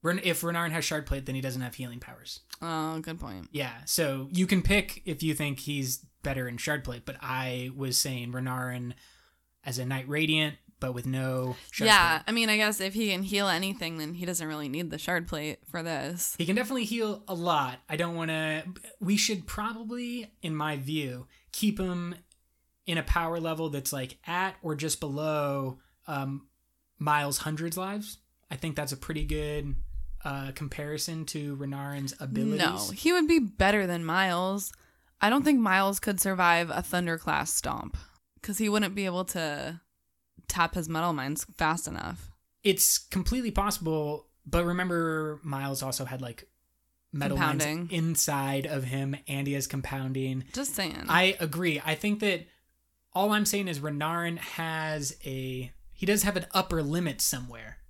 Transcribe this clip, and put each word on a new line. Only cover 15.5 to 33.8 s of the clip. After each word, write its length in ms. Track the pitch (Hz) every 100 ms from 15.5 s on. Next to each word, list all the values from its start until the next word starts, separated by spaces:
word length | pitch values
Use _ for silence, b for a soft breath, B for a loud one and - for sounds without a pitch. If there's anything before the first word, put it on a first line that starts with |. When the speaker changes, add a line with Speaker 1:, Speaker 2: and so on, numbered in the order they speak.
| - -
Speaker 2:
for 100 | 175
this. 540 | 165 156 135 175 - -
Speaker 1:
He 80 | 170
can 100 | 208
definitely 280 | 254 254 220
heal 380 | 233 214 208 -
a 60 |
lot. 460 | 180 175 156 131 127 -
I 60 | 156
don't 200 | 170 170
wanna, 480 | 160 160 156 156 160 185 - -
we 180 | 185 208
should 300 | 214 208 -
probably, 840 | - 208 226 220 240 240 247 220 _
in 120 | 175 156
my 200 | 151 147
view, 480 | 135 156 139 123 - b b
keep 280 | - 214 202
him 340 | 185 175 175 175 _ _ _ _ _ _ -
in 140 | 165
a 40 |
power 360 | 156 170 165 170
level 300 | 165 160 160
that's, 220 | 143 135
like, 260 | 139 127 - -
at 280 | 175 190 185
or 140 | 165 147
just 240 | 156 -
below, 800 | 151 139 156 151 143 139 135 131 b b -
um, 400 | 143 135 139 - _ _ _ _ _
Miles 400 | 147 147 143 139
Hundred's 380 | 156 156 165 165
lives. 420 | 190 208 208 - _ _ _
I 40 | 139
think 200 | 165 147
that's 160 | 143
a 60 | 135
pretty 280 | - 156 147
good, 500 | 151 147 147 143 139 - - - -
uh, 280 | 147 139 135
comparison 720 | 135 143 - 147 151 160 160 156
to 280 | 156 147 139
Renarin's 580 | 139 139 139 143 139 -
abilities. 400 | - - - -
Speaker 2:
No, 300 | 170 - 202
he 180 | 196 320
would 140 | 359 311
be 120 | 330
better 480 | 220 - 190 208